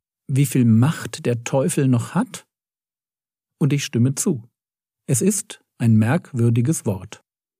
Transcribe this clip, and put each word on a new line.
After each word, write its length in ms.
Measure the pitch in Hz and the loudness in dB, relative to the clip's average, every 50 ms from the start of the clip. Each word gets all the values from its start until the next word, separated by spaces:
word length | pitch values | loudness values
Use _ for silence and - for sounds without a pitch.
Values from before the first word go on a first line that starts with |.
| _ _ _ _ _ _ | _ _ _ _ _ _
wie 180 | 139 131 143 | 0 0 0
viel 180 | 139 - 139 123 | 2 2 2 4
Macht 600 | 117 113 110 120 151 165 - - - - - - | 4 6 6 4 2 2 -2 -6 -12 -12 -8 -4
der 180 | 120 120 117 120 | -4 -4 -4 -4
Teufel 440 | - - 135 131 175 - - 143 131 | -4 -2 0 0 0 0 0 2 2
noch 260 | 127 120 113 - - | 2 0 0 -2 -2
hat? 320 | 170 247 - - - - _ _ _ _ _ _ _ _ _ _ _ _ _ _ _ _ _ _ _ _ _ _ _ | -2 -2 -2 -6 -20 -20 _ _ _ _ _ _ _ _ _ _ _ _ _ _ _ _ _ _ _ _ _ _ _
Und 140 | 160 143 143 | -2 0 0
ich 120 | 143 - | -2 -4
stimme 300 | - - 120 120 131 139 | -4 0 0 0 0 0
zu. 340 | - - 220 170 120 - _ _ _ _ _ _ _ _ _ _ _ _ | -2 -2 -2 -4 -4 -6 _ _ _ _ _ _ _ _ _ _ _ _
Es 160 | - 139 117 - | -4 -2 0 2
ist 380 | 185 214 - - _ - - _ _ _ _ | 0 0 -2 -6 _ -18 -20 _ _ _ _
ein 180 | 131 117 113 | 2 2 4
merkwürdiges 880 | 107 107 110 139 175 - - - 120 117 120 120 123 117 135 160 - - | 4 2 2 0 -2 -4 -6 -4 0 0 2 2 2 0 0 -2 -4 -4
Wort. 380 | - 98 92 95 104 - - _ _ _ _ _ _ _ _ | -6 -6 -6 -10 -16 -20 -20 _ _ _ _ _ _ _ _